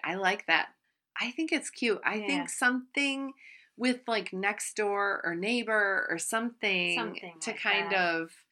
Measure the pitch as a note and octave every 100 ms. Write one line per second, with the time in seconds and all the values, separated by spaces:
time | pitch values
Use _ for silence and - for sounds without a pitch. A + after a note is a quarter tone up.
0 | D3+ F#3 F#3 G3 - D#3+ - - _ _
1 | _ - A#3 - D#4+ D4+ - - A#3 G3+
2 | - G#3+ G#3 F#3 F3 - B3 B3+ B3+ -
3 | C#4 C4+ C4+ - - - - - B3 B3
4 | - A3 F#3+ F#3 G3+ G#3 - - G#3 G3+
5 | G3+ F#3+ - E3+ G3+ A#3+ A3 G#3+ G3+ F#3
6 | - E3 - A3+ A#3+ - G#3 F#3 F3 F3
7 | A3 - G3 - - G#3+ A3 G3+ G3+ F#3+
8 | F3 E3 E3 - _